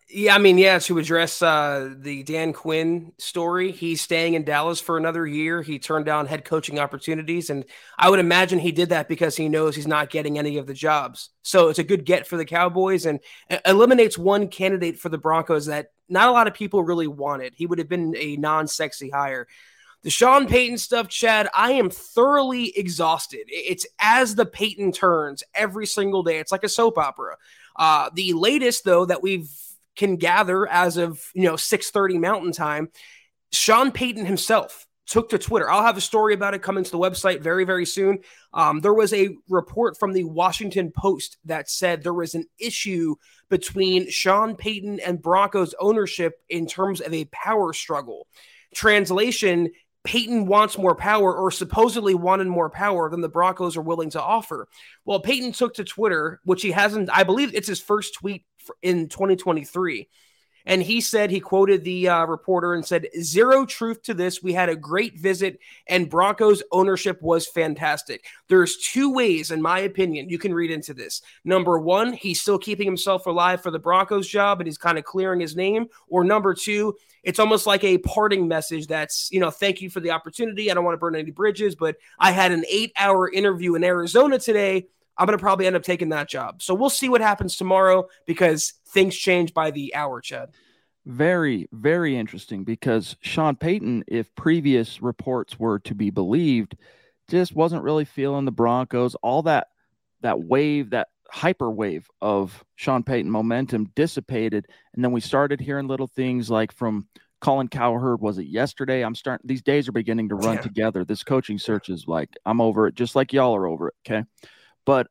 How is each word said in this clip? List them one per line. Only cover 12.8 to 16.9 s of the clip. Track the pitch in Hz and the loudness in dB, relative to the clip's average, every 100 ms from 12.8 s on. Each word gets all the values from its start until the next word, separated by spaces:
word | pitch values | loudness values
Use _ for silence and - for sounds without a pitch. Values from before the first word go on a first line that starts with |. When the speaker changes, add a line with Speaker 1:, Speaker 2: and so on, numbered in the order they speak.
| 190 185 165 | 0 0 0
Speaker 1:
and | 147 - - - | -4 -8 -20 -8
e-, | 180 180 | 0 4
eliminates | 196 247 254 220 - | 6 8 8 6 2
one | 180 202 202 | 2 2 0
candidate | - 190 190 170 165 | -2 -2 0 -4 -6
for | 170 | -8
the | 156 | -4
Broncos | 156 160 160 156 151 | 0 0 0 -2 -2
that | 147 - _ - | -6 -8 _ -2
not | 185 233 | 4 6
a | |
lot | 240 220 | 6 2
of | |
people | - 208 202 | 0 -2 0
really | 170 | 2